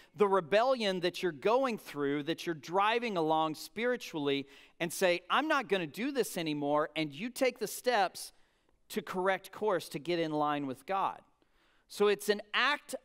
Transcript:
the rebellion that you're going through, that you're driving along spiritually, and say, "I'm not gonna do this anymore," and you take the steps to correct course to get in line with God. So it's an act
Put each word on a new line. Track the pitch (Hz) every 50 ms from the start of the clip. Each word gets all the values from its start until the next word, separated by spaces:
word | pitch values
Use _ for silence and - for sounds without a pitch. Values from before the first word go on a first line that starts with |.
| - _ _
the | - 208 196
rebellion | 190 190 175 139 196 208 233 262 269 247 220 196 185 180
that | 165 180 175 - -
you're | 180 156
going | 131 123 202 233 254 269 254 220 185
through, | - - - 143 143 139 143 147 143
that | 151 165 165 -
you're | 175 165
driving | 151 123 - 170 196 202 214 233 240 240 233 202
along | 175 160 156 160 160 160 156 151
spiritually, | - - - - - 233 247 254 233 - - - 160 143 139 139 139 135 - - - - - _ -
and | 165 170 -
say, | - 196 180 175 170 - -
"I'm | 185 240 285 311
not | 311 277 233 -
gonna | 202 190 170
do | 147 - 175 233 285 277
this | 269 202 - - 180
anymore," | 165 156 151 147 143 143 147 151 151 147 -
and | 156 156 147 139
you | 147 208 254
take | - - 262 254 240 -
the | 220
steps | 185 - - - 247 247 214 190 170 - - - - _ _ _ _ _ _ _ _ _ _ _ -
to | - 214 -
correct | - - 185 180 196 190 180 - -
course | - - 214 214 190 160 - -
to | - 160
get | 135 165 175 165
in | 165 156
line | 151 151 147 147 147 147 143
with | 135 127 - -
God. | - 190 196 180 127 - - - _ _ _ _ _ _ _ _ _ _ _ _ _
So | - - 202
it's | 208 202 202 - -
an | 208 208 - - -
act | 208 240 269 294 294 - - - - -